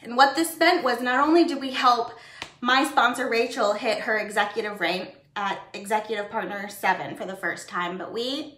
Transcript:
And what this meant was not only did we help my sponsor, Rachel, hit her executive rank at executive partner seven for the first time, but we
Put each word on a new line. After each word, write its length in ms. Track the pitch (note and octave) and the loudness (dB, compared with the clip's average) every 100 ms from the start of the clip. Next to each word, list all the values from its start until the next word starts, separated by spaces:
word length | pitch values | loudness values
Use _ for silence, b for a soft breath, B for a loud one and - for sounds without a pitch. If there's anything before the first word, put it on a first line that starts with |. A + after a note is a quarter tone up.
And 160 | A3+ A#3+ | -4 4
what 180 | C#4 D#4+ | 6 6
this 220 | E4 - | -2 2
meant 260 | E4 F4 | 4 4
was 180 | B3 A#3+ | 2 0
not 180 | B3 C4 | 0 2
only 240 | D4+ E4+ | 6 6
did 180 | D#4+ C4+ | 6 0
we 80 | C4+ | -4
help 440 | B3+ B3 A#3+ A#3 - B B B B | 2 4 4 0 -8 B B B B
my 220 | A#3+ C4 | 2 2
sponsor, 460 | D4+ - A#3 B3+ B3 | 4 4 2 2 -2
Rachel, 440 | A#3 B3 C4 G#3 | 0 0 0 0
hit 260 | G#3 A#3 - | 0 0 -2
her 180 | A#3+ G#3+ | -2 -2
executive 640 | G#3 G#3 G#3 A3+ G#3 G3+ | -2 -2 -2 -2 -6 -4
rank 300 | E3+ F#3 - - _ G#3 | -2 -2 -6 -16 _ -6
at 240 | G3 F#3 - | -4 -6 -10
executive 560 | G3+ G3+ G#3+ G#3+ G#3 G#3 | -12 -2 -2 -2 -6 -4
partner 400 | A3 F3+ G3+ G3 | -6 -6 -8 -10
seven 460 | - G3 F#3 C#3 D#3+ | -4 0 0 -4 -8
for 100 | F#3+ | -10
the 100 | F#3 | -6
first 320 | E3+ - - | -6 -6 -8
time, 300 | F#3 F3 F#3 | -6 -4 -6
but 160 | D#3+ | -8
we 420 | A3+ B3 D4 D4 | -6 -4 -6 -8